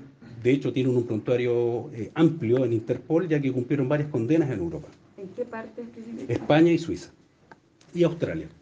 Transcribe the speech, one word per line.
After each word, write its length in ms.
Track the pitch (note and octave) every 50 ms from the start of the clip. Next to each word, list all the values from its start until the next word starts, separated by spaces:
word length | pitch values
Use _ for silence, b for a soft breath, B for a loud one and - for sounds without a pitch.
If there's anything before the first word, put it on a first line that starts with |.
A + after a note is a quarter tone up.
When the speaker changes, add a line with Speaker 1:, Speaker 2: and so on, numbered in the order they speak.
| - - - - - - - - -
Speaker 1:
de 80 | B2 C#3
hecho 200 | C#3+ - C3 A#2
tienen 220 | C3+ B2+ C3 B2
un 100 | B2 A#2
prontuario, 840 | A#2+ A2+ G#2+ - - B2 A#2+ B2 B2 A#2+ A#2+ A#2+ A#2 A#2+ A#2 - - -
eh, 180 | A2+ G#2 - -
amplio 500 | D3 E3 D#3+ - - A2+ A2 A#2+ C3+ C3
en 80 | A#2 A#2
Interpol, 540 | A2 - - B2+ A#2 - - D#3 E3+ F#3
ya 140 | E3 D#3 D3
que 100 | C3+ C3 B2
cumplieron 360 | B2+ A#2 - D3 C#3 C3 B2+
varias 200 | D3 D3 D3 -
condenas 400 | - A#2+ A2+ A#2+ D#3 E3+ D#3 C3
en 80 | B2 G2+
Europa. 280 | F2 E2+ D#2+ - - - - - _ - -
Speaker 2:
¿En 120 | - G3 F3+
qué 160 | - - B3
parte 380 | A#3 A#3 A3+ A3+ A3+ - - A#3+
específica? 500 | - - - - A#3 A3+ A3 - - A#2+
Speaker 1:
España 400 | - - - D3 D#3 E3 E3+ E3
y 60 | -
Suiza. 320 | - - F2 - - - - _ _ _ _ _ _ _ - _ _ _ _ _ _ - -
Y 120 | F3 E3+
Australia. 440 | D#3 - - - - E3 D#3+ D#3 - - -